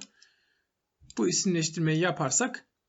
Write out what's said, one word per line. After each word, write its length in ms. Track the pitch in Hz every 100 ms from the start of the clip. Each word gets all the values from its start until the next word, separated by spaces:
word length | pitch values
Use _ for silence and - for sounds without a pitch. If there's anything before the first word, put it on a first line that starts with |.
| - _ - _ _ _ _ _ _ _ - -
bu 100 | 190
isimleştirmeyi 720 | 175 196 170 160 175 160 156
yaparsak 640 | 175 175 139 - 254 - - _